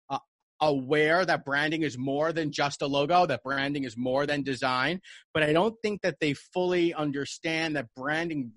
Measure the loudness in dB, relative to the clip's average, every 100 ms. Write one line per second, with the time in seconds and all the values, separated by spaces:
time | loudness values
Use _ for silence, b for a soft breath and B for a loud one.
0 | -8 -8 -8 _ _ _ 0 0 0 2
1 | 4 4 2 0 0 0 0 0 -2 -2
2 | -4 0 0 -2 -4 0 -2 -2 -2 0
3 | 2 4 4 0 -2 -2 -2 -2 -6 -4
4 | -2 0 0 -2 -2 0 0 2 0 -2
5 | B B B 0 4 4 4 0 -4 -2
6 | -2 0 -2 -2 -4 -2 2 2 2 0
7 | -2 -2 -6 -6 -4 -2 -2 -2 -6 -8
8 | -4 -2 -2 -4 -6